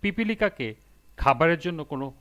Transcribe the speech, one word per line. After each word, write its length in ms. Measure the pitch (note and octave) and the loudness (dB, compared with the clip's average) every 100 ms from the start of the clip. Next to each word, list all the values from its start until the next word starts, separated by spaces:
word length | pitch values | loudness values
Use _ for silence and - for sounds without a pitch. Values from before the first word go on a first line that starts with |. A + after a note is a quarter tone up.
পিপিলিকাকে 720 | G3+ G3+ A3 G#3+ G#3 - A#2+ G#2+ _ _ _ - | -4 -2 -2 0 -2 -2 -8 -8 _ _ _ -2
খাবারের 420 | - C3 E3 E3+ | 2 4 4 2
জন্য 240 | F3 E3 | -2 -8
কোনো 300 | D3+ C#3 C3+ B2+ | -8 -8 -8 -12